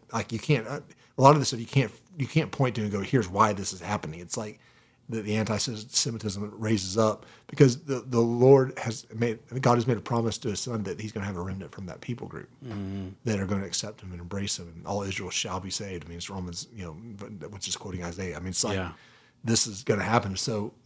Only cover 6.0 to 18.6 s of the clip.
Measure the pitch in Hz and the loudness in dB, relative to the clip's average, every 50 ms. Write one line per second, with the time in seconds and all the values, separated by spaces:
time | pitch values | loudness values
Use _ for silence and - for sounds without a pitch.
6 | - 135 117 107 110 107 95 98 104 104 104 104 110 113 113 98 92 92 92 113 | 0 0 -4 -4 -4 -4 -4 -4 -6 -8 -6 -4 0 2 2 2 2 0 2 4
7 | 110 110 104 - - - - - _ - 135 131 143 131 120 - - 139 135 120 | 4 4 2 -2 -8 -18 -20 -20 _ -12 6 6 6 6 6 2 -4 -4 -4 -4
8 | 107 131 120 117 117 117 120 120 123 135 139 135 131 131 - - - 120 107 - | -4 0 2 4 4 4 4 6 10 10 10 10 8 2 -2 -4 -4 -4 -6 -6
9 | - - 110 110 120 120 110 117 - - 120 131 131 127 120 120 113 131 120 101 | -10 -10 -4 -2 0 0 0 -4 -8 -8 -6 2 4 4 6 6 4 2 0 0
10 | - - 123 117 117 113 104 - - 113 98 - - 127 117 110 98 98 85 95 | -2 0 0 0 0 0 -2 -2 -4 -4 -4 -4 -4 -4 -4 -4 -4 -4 -6 -6
11 | 110 104 - 107 98 104 95 87 87 95 95 95 87 73 - - 98 90 - - | -8 -8 -6 -4 -4 -4 -4 -4 -4 -6 -6 -8 -8 -10 -12 -12 -10 -10 -12 -10
12 | - - 120 120 - 92 - - - - - _ 139 120 104 101 98 95 98 98 | -8 -8 -8 -8 -8 -10 -12 -12 -14 -14 -18 _ -12 -10 -8 -6 -6 -6 -6 -6
13 | 95 92 98 - - 117 107 98 98 90 101 98 98 87 - - - 104 - - | -8 -10 -12 -6 -2 -2 0 0 0 0 -2 -2 -2 -4 -4 -4 -4 -6 -10 -12
14 | 95 92 90 85 87 85 101 98 98 95 - - 87 85 82 85 - 85 98 101 | -14 -12 -12 -12 -10 -8 -6 -4 -4 -4 -4 -6 -8 -12 -16 -12 -6 -4 -2 -2
15 | 101 98 90 95 98 87 - - - 104 92 92 92 95 - - 104 98 92 85 | -2 -4 -6 -6 -6 -4 -4 -4 -4 -4 -4 -6 -4 -6 -6 -6 -6 -6 -8 -10
16 | 78 85 85 85 - - 95 95 90 87 85 87 - - 117 104 90 85 78 87 | -10 -10 -10 -10 -10 -8 -8 -8 -6 -6 -8 -10 -12 -12 -12 -10 -10 -10 -10 -12
17 | 113 120 104 101 101 - 110 87 76 - 101 98 - 95 - - - 101 90 90 | -14 -14 -12 -12 -12 -12 -12 -12 -12 -12 -10 -8 -6 -6 -6 -6 -6 -8 -8 -6
18 | 85 87 85 95 95 90 80 78 90 92 90 - | -6 -8 -6 -6 -6 -6 -6 -6 -6 -4 -2 0